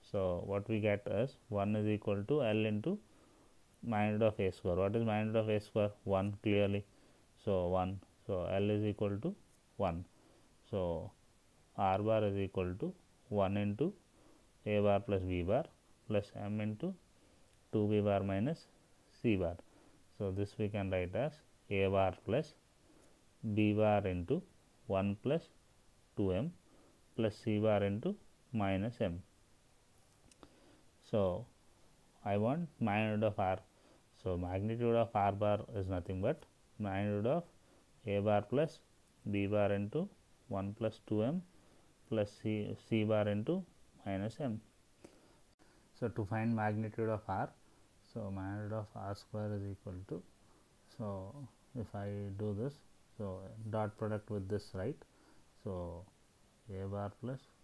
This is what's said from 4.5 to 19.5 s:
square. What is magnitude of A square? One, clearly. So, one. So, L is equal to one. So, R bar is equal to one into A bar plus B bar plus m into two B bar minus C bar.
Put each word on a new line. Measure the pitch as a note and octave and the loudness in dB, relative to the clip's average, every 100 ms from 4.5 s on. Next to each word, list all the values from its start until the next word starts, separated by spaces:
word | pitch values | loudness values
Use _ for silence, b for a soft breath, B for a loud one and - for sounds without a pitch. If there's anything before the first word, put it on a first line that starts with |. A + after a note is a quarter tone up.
square. | - F#2+ F2 | 0 0 2
What | G2 A#2 | 2 2
is | |
magnitude | A2+ G#2+ A2 A2+ | 2 0 2 2
of | G#2+ | 2
A | G#2 | 0
square? | - A2 G#2 - | 0 0 0 -2
One, | G#2 F#2+ G2+ G2+ | 0 2 2 0
clearly. | A2 G2+ G2+ G2+ - b b b b - | 2 4 4 2 -4 b b b b -8
So, | G#2+ F#2 F2 | 0 0 2
one. | F#2 F#2 F#2+ - _ - | 2 0 -4 -10 _ -6
So, | F#2 F2 | -4 0
L | G2 G#2 | 0 2
is | G#2 | 2
equal | G#2+ G2 G#2 G2+ | 0 0 -2 -2
to | E3+ G3+ - - _ - | -4 -6 -12 -20 _ -2
one. | F#2+ E2+ - b b b b _ - | -2 -2 -6 b b b b _ -6
So, | G2+ F2 E2 G2 - - _ _ _ _ - | -2 -2 -2 -6 -14 -20 _ _ _ _ -2
R | G2 F#2+ | 2 2
bar | G#2+ A2 | 2 2
is | G#2 G2 | 2 0
equal | F#2+ F#2+ F2+ F#2 | -2 -2 -2 -2
to | F3 - - - - | -6 -8 -16 -20 -4
one | G#2 F#2+ G2+ | 0 2 2
into | G#2 G#2 E3 - _ b b b b - G#2+ | 0 0 -2 -4 _ b b b b -8 0
A | G#2 | 4
bar | G#2 G2+ | 6 4
plus | G#2 F#2+ | 2 0
B | F#2 F2+ | 2 0
bar | E2+ B2+ - - _ - - | 2 0 0 -10 _ -16 -4
plus | G#2 - G#2 | -2 -2 -6
m | G2+ G#2+ | -4 -2
into | G#2+ G#2 F3+ F#3 - b b b b - _ A2 | -4 -4 -6 -6 -14 b b b b -20 _ 0
two | G#2 | 2
B | G#2 G2+ | 4 4
bar | G2 | 2
minus | G2 G2 C3 E3+ - - - - _ - | 2 0 0 -2 -10 -20 -20 -20 _ -2
C | A#2+ F#2+ | 2 4
bar. | E2+ | 2